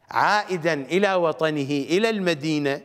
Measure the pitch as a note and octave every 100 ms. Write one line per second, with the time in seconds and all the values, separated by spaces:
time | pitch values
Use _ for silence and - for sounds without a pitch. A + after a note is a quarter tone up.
0 | - A#2 D#3 G#3 G3+ F3+ D#3+ D3+ C3 F3
1 | G3+ F#3+ E3 D3+ D#3 D3+ C3+ C#3+ B2+ F3
2 | A3+ G#3+ F3+ D#3+ D#3 D3+ C#3+ C#3+